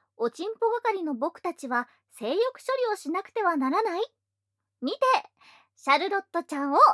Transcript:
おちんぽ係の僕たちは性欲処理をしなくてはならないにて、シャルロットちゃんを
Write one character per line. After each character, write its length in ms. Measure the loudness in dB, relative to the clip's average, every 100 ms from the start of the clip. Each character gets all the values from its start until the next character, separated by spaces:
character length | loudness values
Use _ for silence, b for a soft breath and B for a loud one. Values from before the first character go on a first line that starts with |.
| b -6
お 140 | -6
ち 160 | -4 -8
ん 80 | -2
ぽ 120 | 0
係 320 | 0 -2 -2
の 120 | -4
僕 260 | -4 -4 -4
た 140 | -8
ち 140 | -8 -4
は 200 | -4 -4 b _
性 180 | -8 -2
欲 40 | 0
処 340 | -2 -4 -4 -2 -2
理 40 |
を 40 | -2
し 140 | -4
な 120 | -6
く 80 | -4
て 120 | -2
は 140 | 0 0
な 140 | 0
ら 120 | 0
な 160 | 0 -2
い 40 | -6 _ _ _ _ _ _ _
に 100 | -8
て、 60 | 0 2 0 -2 b b b b _
シ 140 | 0
ャ 80 | 2
ル 100 | 2
ロ 80 | -4
ッ 40 | -4
ト 100 | -6
ち 80 | -6
ゃ 120 | -4
ん 80 | 0
を 60 | 6 6